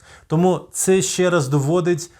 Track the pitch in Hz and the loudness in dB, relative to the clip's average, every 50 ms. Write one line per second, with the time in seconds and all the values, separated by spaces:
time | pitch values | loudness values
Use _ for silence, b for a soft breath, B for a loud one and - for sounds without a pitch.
0 | B B B B B B 156 160 175 185 175 - - - - - - - 190 190 | B B B B B B 0 2 2 2 2 0 -4 -8 -10 -4 0 2 2 2
1 | 180 - - - 185 180 170 175 139 127 143 147 131 139 165 180 175 175 175 156 | 0 -2 -2 0 0 2 2 0 0 0 -2 -2 0 0 0 0 0 0 -2 -2
2 | - - b b | -4 -12 b b